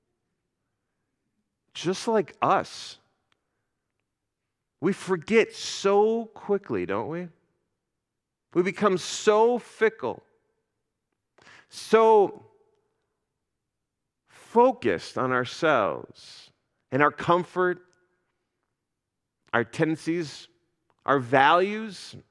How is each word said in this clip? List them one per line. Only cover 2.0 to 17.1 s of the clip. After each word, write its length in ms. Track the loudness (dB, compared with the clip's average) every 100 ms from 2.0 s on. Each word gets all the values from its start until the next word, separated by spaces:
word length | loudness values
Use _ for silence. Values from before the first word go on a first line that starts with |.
| 0
like 260 | 0 0 -2
us. 560 | 0 0 -2 -12 -18 -20 _ _ _ _ _ _ _ _ _ _ _ _ _ _ _ _ _ -6
We 100 | -4
forget 600 | -2 -4 -6 0 2 2
so 720 | -2 -12 -4 0 2 2 0 -6
quickly, 540 | -12 -6 -6 -4 -4 -4
don't 200 | -4 -6
we? 200 | -10 -12 _ _ _ _ _ _ _ _ _ _ _ _ -2
We 80 |
become 340 | -2 0 0 0
so 600 | -4 -4 2 4 4 0
fickle, 640 | -6 -2 -2 -2 -10 -10 _ _ _ _ _ _ _ _ _ _ _ _ -20 -20 _
so 800 | -18 2 4 6 6 4 -2 -20 _ _ _ _ _ _ _ _ _ _ _ _ _ _ _ _ _ _
focused 920 | -20 -2 4 4 4 -2 -2 -4 -6
on 120 | -2
ourselves 1160 | -2 -2 -2 2 2 2 -4 -10 -20 -20 -20 -20 _ _ _ -6
and 120 | 2
our 80 | 2